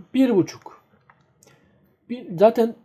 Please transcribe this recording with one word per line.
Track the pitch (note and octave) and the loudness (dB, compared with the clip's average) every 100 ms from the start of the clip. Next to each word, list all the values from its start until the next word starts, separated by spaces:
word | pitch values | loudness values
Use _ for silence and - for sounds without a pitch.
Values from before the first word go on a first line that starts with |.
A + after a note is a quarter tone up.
| - | -6
bir | B3+ C4 G3 | -2 0 0
buçuk. | - - - - _ _ _ _ _ _ _ _ _ _ _ _ - | -2 -8 -20 -20 _ _ _ _ _ _ _ _ _ _ _ _ -16
Bir, | B3 G3+ E3+ | -16 -10 2
zaten | G#3+ A#3 A#3 - | 2 4 -2 -6